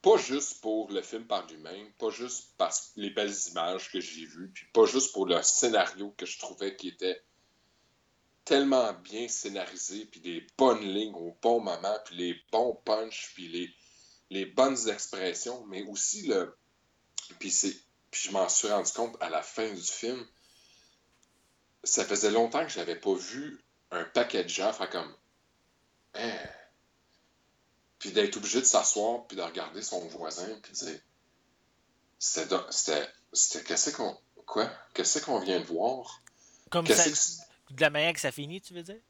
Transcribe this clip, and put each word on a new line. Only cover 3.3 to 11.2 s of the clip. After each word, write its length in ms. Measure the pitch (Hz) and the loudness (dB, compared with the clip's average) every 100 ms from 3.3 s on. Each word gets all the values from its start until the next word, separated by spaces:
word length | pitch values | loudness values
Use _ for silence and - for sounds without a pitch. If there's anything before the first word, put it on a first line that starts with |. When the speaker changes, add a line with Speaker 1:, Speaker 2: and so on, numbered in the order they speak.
| 101 - | -2 -4
Speaker 1:
images 400 | 87 85 92 - | -2 -2 -2 -4
que 120 | 95 | -6
j'ai 240 | 82 80 78 | -6 -12 -14
vues, 260 | 80 92 | -14 -14
puis 120 | - - | -16 2
pas 120 | 113 107 | 8 8
juste 280 | 127 131 | 8 2
pour 120 | 101 92 | 0 4
le 160 | 87 | 4
scénario 720 | - - 123 107 90 92 101 - | 6 4 4 4 2 -2 -10 -8
que 80 | 90 | -10
je 120 | - | -10
trouvais 360 | 107 95 98 - | -12 -6 -6 -4
qui 140 | 92 | -10
était 340 | - 92 92 _ _ _ _ _ _ _ _ _ _ _ _ | -4 -2 -2 _ _ _ _ _ _ _ _ _ _ _ _
tellement 480 | - 139 139 131 113 85 | 2 4 6 4 4 -2
bien 340 | - 107 120 | -10 -8 -6
scénarisé, 760 | - 107 98 90 92 - 101 104 | -6 -6 -6 -8 -8 -10 -10 -14
puis 140 | 87 | -14
des 260 | 85 82 - - | -10 -10 -10 4
bonnes 260 | 131 110 | 4 4
lignes 320 | 101 98 110 | 0 -2 -4
au 220 | 92 | -6